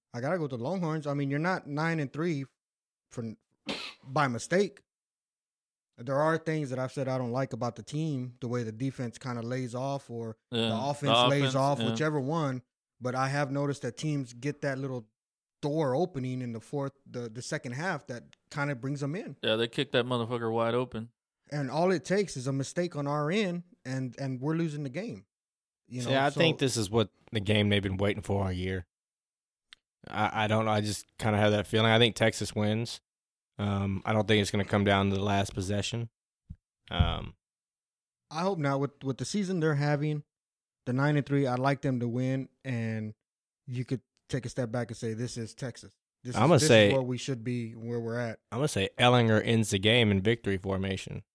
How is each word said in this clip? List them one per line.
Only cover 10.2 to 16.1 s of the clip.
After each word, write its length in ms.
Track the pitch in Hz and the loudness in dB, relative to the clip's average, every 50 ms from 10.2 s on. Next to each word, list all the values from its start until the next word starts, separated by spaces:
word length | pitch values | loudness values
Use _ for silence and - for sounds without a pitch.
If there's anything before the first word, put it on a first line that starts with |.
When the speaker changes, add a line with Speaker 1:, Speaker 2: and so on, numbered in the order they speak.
| 117 113 107 _ _ - | -8 -8 -10 _ _ -4
Speaker 2:
Yeah, 120 | 120 113 | 0 0
Speaker 1:
the 60 | 113 113 | 2 2
Speaker 2:
the 40 | 110 | 0
Speaker 1:
offense 520 | 113 135 143 143 - 143 113 117 120 123 127 | 0 -2 -2 -2 0 2 4 6 6 6 6
lays 120 | 139 143 | 6 4
Speaker 2:
offense, 120 | 139 131 131 | 2 2 2
Speaker 1:
off, 240 | 135 135 143 143 117 | 2 2 2 2 2
Speaker 2:
yeah. 120 | 113 113 | 0 0
Speaker 1:
whichever 280 | 113 113 151 156 151 147 | 0 0 0 0 0 -2
one. 440 | 127 135 165 165 151 135 127 123 - _ _ _ _ _ _ - | -2 -2 0 0 0 -2 -4 -6 -10 _ _ _ _ _ _ -8
But 140 | 117 127 123 | -6 -4 -2
I 140 | 127 131 135 | 0 0 0
have 240 | 143 147 147 131 | 0 0 -2 0
noticed 300 | 139 143 143 143 139 - | -2 -2 -2 -2 -4 -4
that 140 | - 120 - | -6 -8 -6
teams 360 | - 156 151 147 139 131 117 | -4 -2 -2 -2 -2 -4 -6
get 300 | 120 120 123 147 143 - | -8 -8 -6 -6 -4 -4
that 160 | 151 139 131 135 | -4 -4 -4 -4
little 280 | 139 135 127 123 110 _ _ _ _ _ _ _ _ _ _ _ | -6 -6 -6 -8 -10 _ _ _ _ _ _ _ _ _ _ _
door 320 | - 147 147 160 151 131 127 | -4 -2 0 2 2 2 2
opening 460 | 151 180 175 | 2 0 0